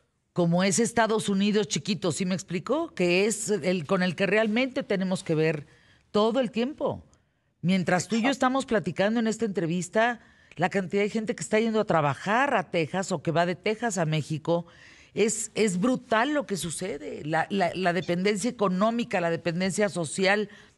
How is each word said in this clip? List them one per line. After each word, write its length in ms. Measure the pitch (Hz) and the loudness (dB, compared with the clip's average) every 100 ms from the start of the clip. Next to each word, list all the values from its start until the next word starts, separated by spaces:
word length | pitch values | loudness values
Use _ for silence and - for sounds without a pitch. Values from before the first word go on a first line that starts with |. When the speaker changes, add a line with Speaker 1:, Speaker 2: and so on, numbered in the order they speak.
| _ _ _ | _ _ _
Speaker 1:
como 320 | - 170 175 | 0 2 4
ese 180 | 196 190 | 2 2
Estados 460 | 233 233 220 220 - | 0 2 2 2 0
Unidos 400 | 196 208 214 208 | 2 2 2 0
chiquito, 440 | 165 160 185 180 | -4 -4 -2 -2
¿sí 120 | - | -2
me 100 | 185 | -2
explico? 600 | 185 - 160 156 285 330 | -4 -4 -8 -2 -2 -2
Que 320 | - 180 175 208 | -2 2 2 2
es 240 | 214 165 | -2 -2
el 360 | 208 143 185 143 | -2 0 -2 0
con 160 | 190 | 0
el 140 | 180 151 | 0 0
que 100 | 190 | 0
realmente 560 | 208 220 220 262 262 | 2 2 0 -2 -4
tenemos 400 | - 202 185 180 | -4 -2 -2 -4
que 120 | - | -2
ver 320 | 156 156 156 139 - _ _ _ | 0 2 0 -8 -20 _ _ _
todo 300 | 208 220 233 | 2 2 2
el 100 | 240 | 0
tiempo. 540 | 214 247 311 269 98 - _ _ _ _ _ | -2 -4 -2 -4 -6 -12 _ _ _ _ _
Mientras 460 | 165 190 175 180 - | 0 0 2 0 2
tú 60 | 226 | 0
y 20 | |
yo 100 | 226 | 0
Speaker 2:
Exacto. 40 | |
Speaker 1:
estamos 340 | 277 254 262 269 | 2 0 0 0
platicando 540 | 220 180 170 196 233 | 0 0 0 0 2
en 60 | 220 | 0
esta 180 | 220 | -2
entrevista, 760 | 233 196 165 175 165 214 233 233 - _ _ - | -2 -2 -2 -2 0 2 2 0 -12 _ _ -4
la 140 | 175 | -2
cantidad 320 | 196 180 202 | 0 -2 0
de 80 | 202 | 0
gente 240 | 220 220 | -2 -4
que 80 | - | -6
está 180 | - 214 | 0 0
yendo 180 | 226 220 | 2 0
a 40 | |
trabajar 720 | 208 165 147 131 180 226 285 | 2 2 2 0 0 2 2
a 160 | 240 165 | 0 0
Texas 420 | 175 151 180 190 | -2 0 -2 -2
o 100 | 175 | -2
que 100 | - | 0
va 120 | 160 175 | 0 0
de 80 | |
Texas 440 | 180 208 220 240 190 | 0 -2 -2 -2 -2
a 80 | 156 | 0
México, 600 | 156 135 160 - 170 170 - - - - | 0 -2 -6 0 -2 -2 -18 -20 -20 -12
es, 380 | - 214 - - | 0 0 0 -6
es 240 | - 214 180 | 0 0 2
brutal 540 | 220 254 - 220 233 | 0 0 0 0 2
lo 140 | 196 185 | 0 -2
que 100 | 196 | -6
sucede. 640 | 170 143 185 285 294 240 | -6 -6 -8 -8 -10 -10
La, 220 | 147 160 165 | -2 -2 0
la, 200 | 196 175 | 0 0
la 180 | 175 185 | 0 0
dependencia 580 | 175 - 175 196 208 220 | 0 0 0 0 0 -2
económica, 720 | 247 202 185 220 233 233 190 | 0 0 2 2 0 -2 0
la 100 | 170 | 0
dependencia 580 | 170 175 170 190 180 208 | -2 -2 -2 -2 0 0
social, 600 | 180 160 - 190 208 208 - - | 0 -4 0 2 2 0 -10 -20